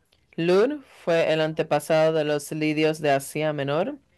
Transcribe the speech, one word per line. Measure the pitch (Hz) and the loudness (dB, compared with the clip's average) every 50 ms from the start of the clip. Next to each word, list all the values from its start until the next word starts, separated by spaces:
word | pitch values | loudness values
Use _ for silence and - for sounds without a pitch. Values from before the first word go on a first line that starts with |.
| _ _ _ _ _ _ _ | _ _ _ _ _ _ _
Lud | - 165 170 180 196 220 269 302 294 262 - - - - | -2 0 2 4 4 2 2 -2 -6 -12 -18 -20 -8 -2
fue | 180 165 165 151 - | 0 0 2 2 2
el | 156 156 | 2 0
antepasado | 156 156 156 160 156 160 147 147 - - 165 156 156 160 160 | 0 0 -2 -4 -2 0 -2 -2 0 2 2 4 4 4 2
de | 160 147 | 2 0
los | 151 151 147 - - | 0 -2 -4 -4 -6
lidios | 156 156 151 151 151 151 156 156 160 160 | -6 -2 -2 0 0 2 0 0 0 0
de | 156 147 | 0 0
Asia | 139 139 139 - - 151 156 156 | 0 0 -2 -4 -6 -4 -4 -2
Menor. | 151 147 139 139 143 160 196 262 302 - _ _ _ | -2 -4 -4 -2 -2 -2 -2 -4 -6 -10 _ _ _